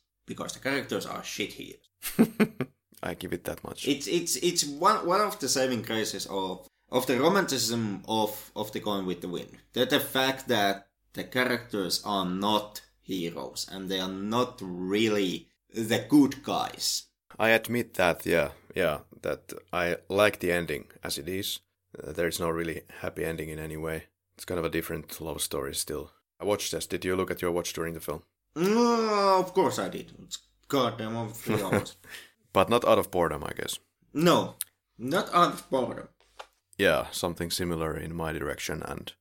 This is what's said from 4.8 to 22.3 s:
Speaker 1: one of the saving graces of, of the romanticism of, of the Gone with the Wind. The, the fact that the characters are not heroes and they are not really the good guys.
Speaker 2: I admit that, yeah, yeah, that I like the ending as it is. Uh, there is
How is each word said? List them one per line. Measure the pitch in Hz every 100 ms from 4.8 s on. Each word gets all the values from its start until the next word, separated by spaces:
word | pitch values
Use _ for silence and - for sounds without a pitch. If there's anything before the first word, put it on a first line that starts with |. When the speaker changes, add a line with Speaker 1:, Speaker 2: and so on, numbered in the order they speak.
| 190 214 170
Speaker 1:
one | 190
of | 208 -
the | 131
saving | 139 131 120
graces | 98 110 104 98 -
of, | 98 92 92 - _ _
of | 127 127
the | 123
romanticism | 151 196 170 135 110 117 110 98 -
of, | 110 104 - - -
of | 107
the | 107
Gone | 104 98 92
with | 87
the | 90
Wind. | 85 - - _
The, | 117 127
the | 143
fact | 117 131 131 135 -
that | 113 101 98 - _ _
the | - -
characters | 127 123 120 - 104 90 - 107
are | 98 90
not | 92 101 107 107 - - _
heroes | - 95 85 73 64 - -
and | 95 92
they | 95
are | 95 95 104
not | 117 123 -
really | 95 90 92 104 113 104 95 87 - _ _
the | 113 110 110 -
good | 147 135 -
guys. | - 85 58 - - - - _ _ -
Speaker 2:
I | 110
admit | 113 - 120 - -
that, | 90 80 -
yeah, | 85 73 - _ -
yeah, | 85 73 - -
that | - 76 - - -
I | 87 87 - -
like | 98 104 -
the | 87
ending | 87 82 71 - -
as | 82 -
it | 73
is. | 95 101 - _ _ _ -
Uh, | -
there | 80
is | 85